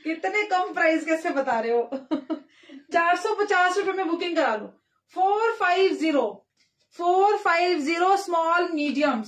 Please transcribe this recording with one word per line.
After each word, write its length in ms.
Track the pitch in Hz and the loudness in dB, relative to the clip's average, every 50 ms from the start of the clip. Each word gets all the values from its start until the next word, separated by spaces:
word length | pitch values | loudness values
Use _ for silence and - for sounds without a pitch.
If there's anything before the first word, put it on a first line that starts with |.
| - | -8
कितने 380 | 311 320 320 - 381 403 415 | -8 -6 -4 -4 -2 -2 -2
कम 320 | 415 - 370 359 370 349 320 | -2 0 0 -2 -2 -2 -2
price 300 | 349 330 320 320 311 - | 0 2 2 2 0 0
कैसे 260 | 330 320 320 - 349 | -2 -2 -2 -2 -2
बता 300 | 269 269 269 262 233 226 | -2 -2 -2 0 -2 -2
रहे 120 | 220 226 | 0 0
हो। 180 | 233 240 233 - 277 | 0 -2 -2 -2 -6
<laughs> 960 | 269 - - 311 - - - 311 - - _ _ _ - - 285 269 - - | -10 -6 -6 -6 -6 -4 -6 -10 -10 -12 _ _ _ -20 -20 -20 -20 -8 -2
चार 240 | 320 339 339 339 359 | 0 0 2 2 0
सौ 180 | 349 - 427 427 | 0 0 -2 -2
पचास 420 | 392 415 403 392 370 359 359 - | -2 0 2 2 2 2 2 2
रुपए 160 | 403 370 381 | 0 -2 -2
में 160 | 359 381 381 330 | -2 -2 -2 -2
booking 280 | 330 - 359 349 330 | -2 -4 -4 -2 -2
करा 180 | 320 285 247 220 | 0 0 0 -2
लो, 120 | 208 202 196 - _ _ _ _ _ _ _ - | -4 -8 -12 -18 _ _ _ _ _ _ _ -2
फ़ोर 380 | 349 370 392 415 427 453 453 | 0 2 2 2 2 2 0
फ़ाइव 400 | 440 - 403 359 359 381 381 359 | 0 0 0 2 4 4 2 2
ज़ीरो, 480 | 302 - 302 320 294 269 233 208 190 - _ _ _ _ _ _ _ _ _ _ _ - | 2 0 0 0 2 2 0 -2 -4 -10 _ _ _ _ _ _ _ _ _ _ _ -2
फ़ोर 380 | 349 349 359 381 392 415 415 403 | 0 2 4 4 4 4 2 2
फ़ाइव 400 | 403 381 339 339 349 359 359 302 | 2 2 2 2 2 2 0 0
ज़ीरो, 380 | 262 294 339 339 349 370 392 | -2 -2 0 0 2 2 2
small, 500 | 392 392 359 339 330 330 330 339 349 349 349 | 2 0 -2 -2 0 0 2 2 0 0 0
medium, 520 | 330 302 294 294 233 277 302 285 247 220 214 | -2 -2 -2 -2 -2 0 0 0 0 -2 -4